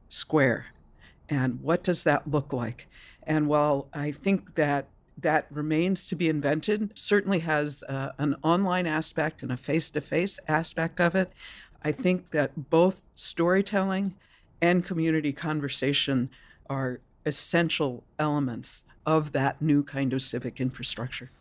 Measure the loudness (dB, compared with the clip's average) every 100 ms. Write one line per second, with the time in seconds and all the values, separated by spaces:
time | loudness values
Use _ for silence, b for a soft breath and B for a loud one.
0 | -10 -8 0 4 4 2 -6 -20 -20 -20
1 | b b -4 0 0 -2 -2 0 0 0
2 | 2 2 2 -2 -2 -4 -6 -8 -18 B
3 | B B -2 0 2 2 2 0 -4 -6
4 | -6 -2 0 0 0 0 2 0 -4 _
5 | _ -4 2 2 0 -4 0 2 2 0
6 | -2 0 0 2 2 0 0 -2 -2 -4
7 | 2 2 2 0 0 0 0 -6 -6 -6
8 | -6 -2 -2 0 2 2 2 0 0 -2
9 | -4 -2 -4 -4 -6 -6 -2 -2 0 -6
10 | -2 -2 -2 -4 -2 0 0 -4 -4 0
11 | 2 2 -2 -6 B B B B -4 0
12 | 0 0 -2 -2 -2 -4 2 4 4 2
13 | -10 -10 -6 0 2 2 2 0 0 0
14 | -2 -6 b b b 0 2 2 2 0
15 | 0 2 0 -4 -4 -2 -2 -2 0 2
16 | 2 0 0 b b b -8 -4 -4 -6
17 | _ _ -4 -2 0 2 2 0 -2 -4
18 | -10 -4 -2 0 -2 -4 -8 -10 -12 b
19 | 0 0 2 0 0 0 2 2 2 -2
20 | -2 -2 -2 -4 -6 -4 -4 -4 -6 -4
21 | -6 -10 -14 _